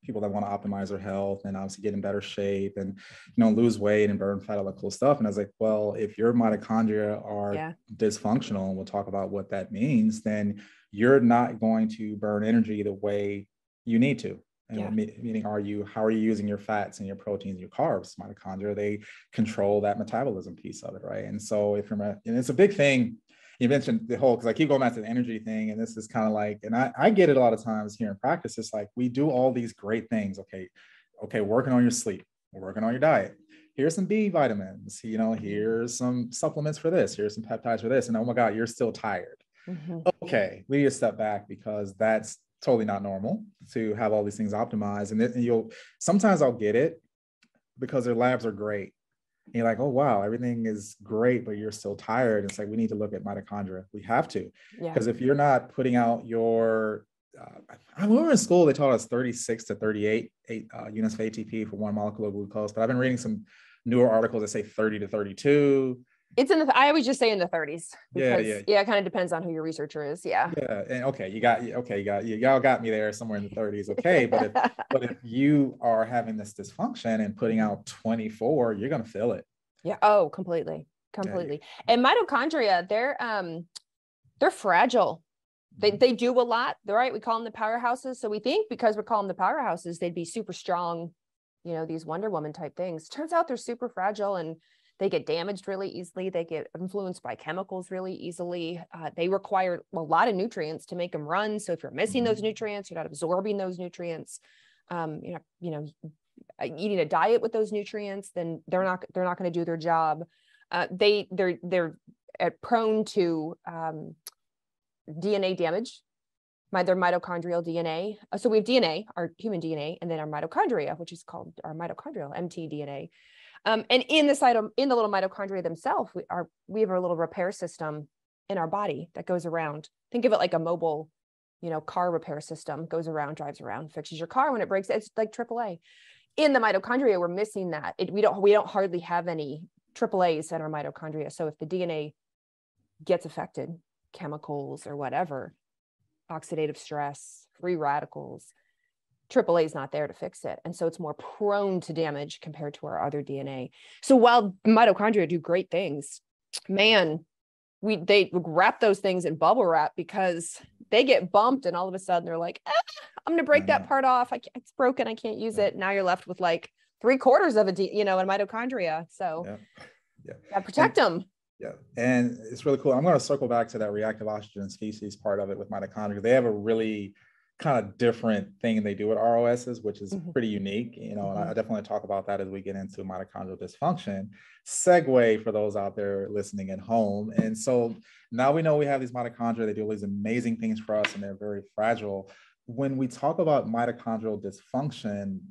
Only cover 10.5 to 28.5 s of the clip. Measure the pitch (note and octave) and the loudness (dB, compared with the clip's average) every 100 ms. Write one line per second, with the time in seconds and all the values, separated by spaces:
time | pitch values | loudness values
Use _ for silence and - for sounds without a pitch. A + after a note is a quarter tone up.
10.5 | G#2 - _ _ G2+ A#2 C#3 A#2+ A#2+ A#2+ | -4 -10 _ _ 2 6 8 8 6 4
11.5 | G#2+ A2 A2+ A2 A2 G#2+ G#2 G#2 G#2 G#2+ | 0 0 2 2 -2 -8 -4 -2 0 4
12.5 | A#2 G#2+ G#2+ G2+ G2 G#2 G2+ G2+ G2+ G2+ | 4 2 0 -4 -4 -2 -2 -2 -6 -10
13.5 | _ _ _ - A2+ C3 A#2+ G2+ G2 _ | _ _ _ 0 4 4 2 -4 -10 _
14.5 | _ - A2 G2+ A2 G#2+ - A#2+ A2 G#2 | _ -12 -6 -2 -2 -2 -6 -6 -4 -2
15.5 | G#2 G2+ G#2 G2+ - A2 A2+ A2 G#2+ G#2 | -4 -4 -4 -6 0 2 2 2 0 -2
16.5 | G2+ - G#2+ F#2+ - G2 G2 - G2 G2 | -4 -2 -2 -4 -8 -10 -10 -6 -6 -6
17.5 | F#2 F2+ - D#3 G2+ F2 - G#2 G2+ F#2 | -12 -10 -2 0 -2 -6 -14 -16 -14 -12
18.5 | F#2+ G#2 G#2 G#2 G#2 G#2 - _ - G#2+ | -6 -4 -2 -2 -4 -8 -20 _ -2 -2
19.5 | - G2+ G#2 G2+ G2+ G#2 A#2 C#3 F#2+ F2 | 2 2 4 2 0 -2 -2 -2 -4 -8
20.5 | - - - - G2 G2 G2+ G#2 G#2 - | -14 -14 -14 -14 -12 -10 -10 -8 -8 -2
21.5 | G#2+ G#2 G#2 G#2 G#2 G2+ G2+ - A#2 B2+ | 0 2 0 -2 -4 -4 -6 -2 -2 0
22.5 | C3 G3+ G3+ C#3+ C3 A#2 - _ _ _ | 4 4 6 4 4 2 -2 _ _ _
23.5 | - B2 C#3 B2+ A2+ A2+ A#2 C3+ A2+ A#2 | -2 2 2 2 -2 -2 2 4 4 2
24.5 | A2 D#3 C#3 B2+ A#2 G#2+ B2 A#2+ A2 A2 | 2 4 4 2 0 -2 -2 -2 -4 -6
25.5 | A2 G#2+ G#2+ A2+ - G#2+ A#2+ A2 G#2+ G#2 | -4 -2 -4 -6 -8 -6 -2 0 0 -2
26.5 | G#2 G#2+ A2+ B2+ B2+ D#3+ G3+ F3 C3 A#2+ | -4 -2 0 0 4 4 8 8 8 6
27.5 | A2 A#2 G#2+ G#2+ G#2 G#2+ G2 B2+ E3+ A#2 | 4 0 -4 -4 -6 -6 -2 -2 -2 -4